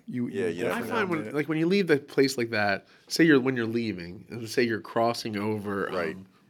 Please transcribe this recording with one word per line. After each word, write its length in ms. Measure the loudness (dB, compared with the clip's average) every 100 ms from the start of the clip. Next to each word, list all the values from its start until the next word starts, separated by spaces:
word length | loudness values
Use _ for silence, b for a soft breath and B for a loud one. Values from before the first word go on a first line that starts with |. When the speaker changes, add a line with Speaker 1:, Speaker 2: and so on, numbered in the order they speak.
| -10
Speaker 1:
You, 220 | -6 -6
Speaker 2:
Yeah, 180 | -2 -4
Speaker 1:
you 120 | -2
Speaker 2:
you 40 |
know? 60 | -2
Speaker 3:
I 40 | -4
Speaker 1:
definitely 160 | -4
Speaker 3:
find 180 | -4 -2
when, 100 | -4
Speaker 1:
made 80 | -4
it. 40 |
Speaker 3:
like, 160 | -4 -2
when 80 | -2
you 80 | 2
leave 220 | 2 4
the 100 | 2
place 400 | 2 2 2 2
like 140 | -2
that, 360 | 0 0 0 -4 b -6
say 160 | 4 6
you're, 140 | 8
when 160 | 6 0
you're 80 | -2
leaving, 580 | -2 -2 -4 -8 -12 -14
and 180 | -12 -4
say 160 | 0
you're 160 | 2 0
crossing 560 | -2 2 2 0 -4 -4
over, 520 | -2 -2 -4 -4 -2
Speaker 2:
Right. 240 | -2 -2 -4
Speaker 3:
um, 100 | -14 b _